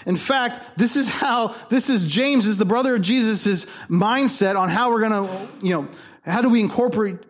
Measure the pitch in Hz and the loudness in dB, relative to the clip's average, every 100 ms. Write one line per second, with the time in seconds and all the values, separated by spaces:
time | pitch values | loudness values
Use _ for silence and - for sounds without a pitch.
0 | - 180 - 269 240 247 - - 233 285 | -4 -2 0 0 0 -4 -8 -2 0 0
1 | 233 - 285 240 220 - - 254 - 233 | -2 -2 0 0 -2 -6 -2 0 2 0
2 | 165 165 277 277 208 196 190 233 262 240 | 0 0 2 2 2 0 0 2 2 0
3 | 175 254 220 202 202 185 - - - 170 | 2 2 2 0 0 -2 -4 -14 -4 0
4 | 208 254 269 - 196 196 185 185 247 233 | 2 2 0 2 2 2 0 2 2 2
5 | 220 208 196 185 208 - 190 170 143 - | 2 0 -2 -6 -12 -6 -2 -2 -4 -12
6 | - - - 190 254 233 208 - 240 214 | -20 -16 -4 0 4 4 2 2 0 0
7 | 202 175 - | -2 -4 -4